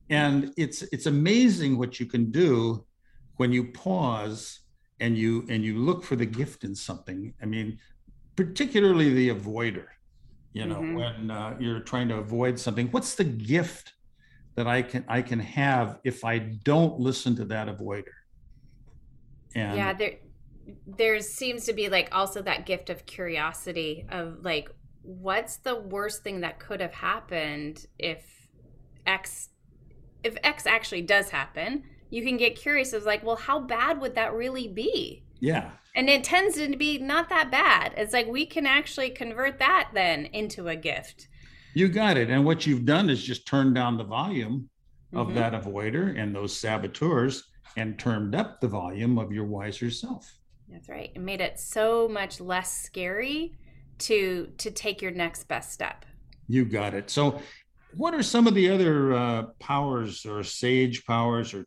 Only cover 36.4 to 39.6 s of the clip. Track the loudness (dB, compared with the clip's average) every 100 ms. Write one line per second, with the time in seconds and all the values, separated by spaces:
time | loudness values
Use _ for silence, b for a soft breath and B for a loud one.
36.4 | 2 0 -2 0 -2 -2 0 0 2 0
37.4 | 2 4 6 4 2 -2 0 0 0 -2
38.4 | -2 0 2 2 2 -4 -4 -4 -8 -2
39.4 | -2 2